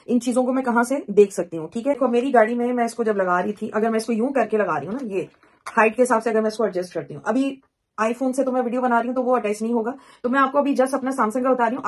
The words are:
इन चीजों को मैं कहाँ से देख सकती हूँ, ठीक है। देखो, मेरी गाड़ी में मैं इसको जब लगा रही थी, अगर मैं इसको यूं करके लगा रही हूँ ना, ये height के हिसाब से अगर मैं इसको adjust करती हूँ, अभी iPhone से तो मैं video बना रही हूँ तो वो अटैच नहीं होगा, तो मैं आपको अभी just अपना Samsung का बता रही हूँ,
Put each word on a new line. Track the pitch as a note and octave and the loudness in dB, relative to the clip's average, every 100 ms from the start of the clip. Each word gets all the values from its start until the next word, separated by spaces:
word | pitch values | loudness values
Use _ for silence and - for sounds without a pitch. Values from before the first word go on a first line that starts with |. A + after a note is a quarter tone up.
| - | -2
इन | B3 | 0
चीजों | B3+ A#3+ | 2 0
को | B3 | 2
मैं | C4 | 0
कहाँ | B3+ A3+ | 0 2
से | A#3+ C#4 F4+ | 2 -2 0
देख | G3 G3+ | 4 4
सकती | G3 E3+ E3 | 2 -6 -6
हूँ, | D#3+ | -8
ठीक | A#3 A#3+ | -4 -2
है। | |
देखो, | C#4 B3+ | 0 0
मेरी | A#3+ C4 | 0 2
गाड़ी | A#3 A3 | 4 4
में | A#3+ A#3+ | 2 -2
मैं | B3 | -2
इसको | A#3 A#3 | -2 -2
जब | A3 G3+ | -2 0
लगा | F#3 F3+ | 0 0
रही | G3+ | -2
थी, | G3 G#3+ | -4 -6
अगर | G#3+ A3+ | -2 -2
मैं | A3 | -2
इसको | A3 | -2
यूं | A3+ B3 | -2 0
करके | C#4 G#3+ G#3+ | 0 0 0
लगा | F#3+ D#3 | 0 -2
रही | D3+ | -4
हूँ | |
ना, | A#3+ B3 | -8 -6
ये | F#3+ D3 _ _ _ - | -6 -6 _ _ _ -4
height | - A3 A3 | 2 2 4
के | |
हिसाब | B3 A3+ | 2 2
से | A3+ | 0
अगर | G#3+ | 0
मैं | A3 | 0
इसको | A3 G#3+ | 0 -2
adjust | F3 F3+ | -2 -6
करती | E3+ D3 | -6 -8
हूँ, | D3+ - | -8 -2
अभी | A#3 C4+ C4+ _ _ _ - | 0 0 -4 _ _ _ -4
iPhone | A3 A#3+ C4 | -2 0 -2
से | C4 | 0
तो | C4 | 0
मैं | B3+ | 0
video | A#3+ B3 | -2 0
बना | B3 A#3 | 2 2
रही | A#3 | 0
हूँ | B3+ | -2
तो | |
वो | B3 B3+ | 0 0
अटैच | G#3 G#3 | 0 -2
नहीं | A3+ | -2
होगा, | A#3+ A3 C#4 - - | -2 -2 -8 -14 -8
तो | B3+ | -2
मैं | C4+ | 2
आपको | C4+ C#4 | 2 2
अभी | C#4+ A#3+ | 2 2
just | C4 | 2
अपना | C4+ B3+ | 0 -2
Samsung | C4+ A3 B3+ | 0 0 0
का | C4 | 0
बता | B3+ A#3 | 2 0
रही | |
हूँ, | B3+ | 0